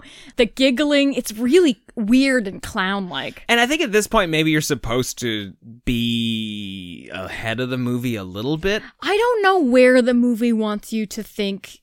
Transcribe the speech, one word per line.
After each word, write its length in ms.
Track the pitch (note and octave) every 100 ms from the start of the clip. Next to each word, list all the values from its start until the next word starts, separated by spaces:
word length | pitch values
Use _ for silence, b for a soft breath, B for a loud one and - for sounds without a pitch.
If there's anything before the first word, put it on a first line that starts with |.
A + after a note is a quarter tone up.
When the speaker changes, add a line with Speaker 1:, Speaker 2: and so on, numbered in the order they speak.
| B B B -
Speaker 1:
The 80 | A#3
giggling, 680 | - C4 B3 D4 C#4+ C#4
it's 200 | B3 -
really 480 | G#3 B3 E4 F4 - _
weird 540 | - G#3 B3+ C#4 B3+ G3
and 140 | F#3
clown-like. 840 | - A3 F#3+ G3+ F#3 C3+ C3+ - -
Speaker 2:
And 100 | A#3
I 80 | A#3+
think 140 | D#4
at 100 | D4
this 160 | G3+ G3+
point, 240 | A3 F3+
maybe 200 | D#3 D#3+
you're 100 | D#3
supposed 580 | D3+ C3 A2+ A#2+ B2 -
to 320 | B2 G#2+ G2+ - A#2 A#2 - A#2+ A#2 A#2
be 840 | A2+ A2+ A2 G#2 G2+ F#2+ F2+ E2+ B1+
ahead 460 | F2+ F#2 - A2+ A2+
of 100 | B2+
the 80 | B2+
movie 380 | B2 B2 B2 A2+
a 80 |
little 320 | F#2 F#2+ B2 D#3
bit. 240 | F#3 G#3 - _
Speaker 1:
I 160 | C#4+ G4+
don't 260 | A#4+ A#4
know 160 | F#4+ F#4+
where 420 | C4+ B3+ B3+ B3+
the 120 | A#3+
movie 400 | B3 B3 A3+ A#3+
wants 400 | A3 G#3+ G#3 -
you 120 | A3 G#3+
to 140 | -
think 580 | G3+ - G3+ G3 - -